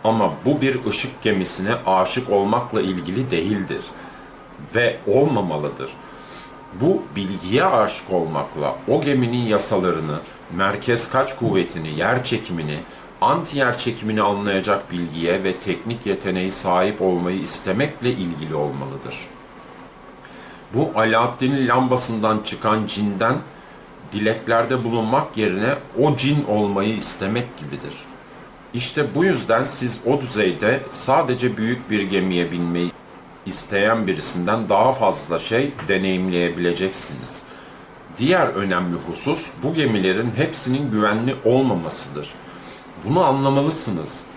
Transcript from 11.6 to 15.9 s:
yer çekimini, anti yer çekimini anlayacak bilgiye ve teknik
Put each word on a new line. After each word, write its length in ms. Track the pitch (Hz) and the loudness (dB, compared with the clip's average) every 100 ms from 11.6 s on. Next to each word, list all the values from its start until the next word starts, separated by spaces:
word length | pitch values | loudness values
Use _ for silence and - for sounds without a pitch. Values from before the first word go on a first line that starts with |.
| 87 87 78 76 | 0 -4 -6 -2
yer 240 | 92 123 | 0 0
çekimini, 560 | 123 107 - 85 78 76 - - - - | 0 -4 -4 -6 -4 -6 -10 -16 -18 0
anti 360 | - 185 156 143 | 2 2 0 0
yer 200 | 127 120 | 0 0
çekimini 440 | 123 - 107 107 | -4 -4 -2 2
anlayacak 680 | 101 101 101 95 95 92 - | 2 2 0 0 2 0 0
bilgiye 520 | 87 85 78 85 95 | -6 -4 -2 0 2
ve 120 | 95 90 | 0 -2
teknik 500 | 98 87 113 | -4 -4 -4